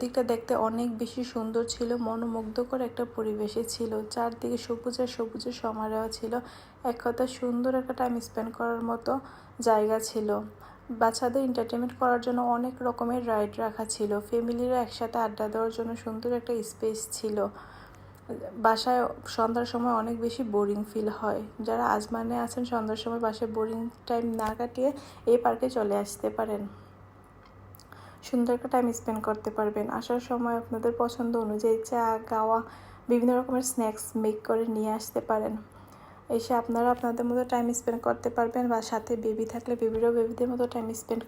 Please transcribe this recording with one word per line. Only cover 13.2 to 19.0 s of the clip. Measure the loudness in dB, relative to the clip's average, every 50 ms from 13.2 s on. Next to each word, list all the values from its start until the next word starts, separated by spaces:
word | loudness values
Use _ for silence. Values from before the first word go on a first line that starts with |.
| 0 2
রাইড | 2 2 2 0 -2 -2 -4
রাখা | -2 -2 -4 -4 -4 -2
ছিল, | -2 0 0 0 -2 -2 0
ফ্যামিলিরা | 0 0 2 0 0 0 2 2 2 2 2
একসাথে | 0 -4 -6 -4 -2 0 0 0
আড্ডা | 0 0 -2 -4 -2 0
দেওয়ার | 0 0 0 0
জন্য | -2 -4 -4 -4 -6 -6
সুন্দর | -6 -6 -4 -2 -2 -2 -2
একটা | -2 -2 -2 -2 -2 -6
স্পেস | -6 -2 -2 -2 -2 -2 -6 -8 -8
ছিল। | -4 -4 -2 0 0 0 0 -2 -10 -18 -18 -18 -18 -20 -20 -20 -20 -20 -20 -20 -18 -10 -10 -8 -8 -8 -10 -8 2 4
বাসায় | 4 4 4 4 4 4 4